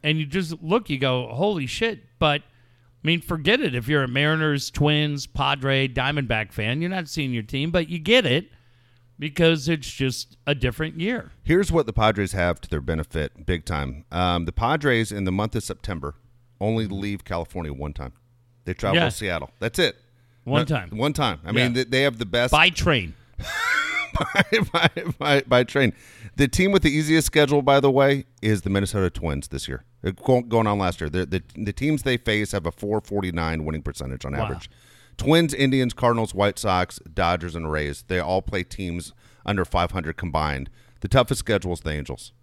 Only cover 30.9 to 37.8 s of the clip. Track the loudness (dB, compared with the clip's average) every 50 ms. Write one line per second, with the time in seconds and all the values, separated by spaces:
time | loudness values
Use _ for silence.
30.9 | -2 -2 -6 -4 -2 -2 -2 -2 -4 -6 -6 -8 -10 -8 -6 -6 -4 -2 -2 0
31.9 | 0 0 0 0 -2 0 _ -2 0 0 -2 -2 -4 -4 -4 -4 -6 -6 -6 -4
32.9 | -4 -4 -4 -4 -6 -4 -4 -4 -4 -2 -2 -2 -2 -4 -4 -4 -6 -6 -8 -10
33.9 | -10 -8 -10 -10 -10 -8 -8 -8 -6 -4 -4 -6 -6 -10 -12 -18 _ _ _ _
34.9 | -20 -20 -20 -20 -12 -4 2 4 6 6 4 2 2 2 2 2 4 2 2 0
35.9 | -2 2 2 2 4 2 0 -2 0 2 2 2 2 0 -2 0 2 2 0 -2
36.9 | -6 -18 -20 -8 -2 0 0 2 0 0 -2 -6 -8 -6 -6 -4 -2 -2